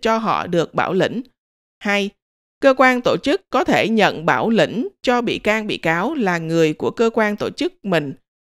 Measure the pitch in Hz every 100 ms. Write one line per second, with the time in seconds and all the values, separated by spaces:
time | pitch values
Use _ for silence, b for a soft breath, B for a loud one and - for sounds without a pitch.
0 | 220 226 208 82 175 175 151 - - 185
1 | 151 208 - _ _ _ _ _ 208 202
2 | 196 _ _ _ _ - 269 262 262 247
3 | - 185 269 339 - 247 339 139 165 220
4 | 170 - 165 127 175 220 156 196 381 _
5 | - 247 220 - 214 220 214 101 165 170
6 | 226 320 190 170 160 165 160 151 214 -
7 | 226 226 208 208 - - 359 _ 196 165
8 | 143 - _ _